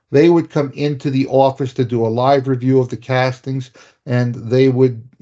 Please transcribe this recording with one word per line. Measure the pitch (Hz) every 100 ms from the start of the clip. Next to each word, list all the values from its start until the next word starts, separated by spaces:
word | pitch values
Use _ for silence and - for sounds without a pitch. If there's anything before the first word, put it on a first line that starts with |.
| -
They | 135 170
would | 170 160
come | 160 139
into | 139 147 135 147
the | 135 135
office | 131 135 131 131
to | - 117
do | 120
a | 113
live | 117 127 143 131
review | 127 127 131
of | 123
the | -
castings, | - 127 127 127 135 135 127 _ - _
and | - 123 120
they | 117 110 127 135
would, | 127 131 113 117 _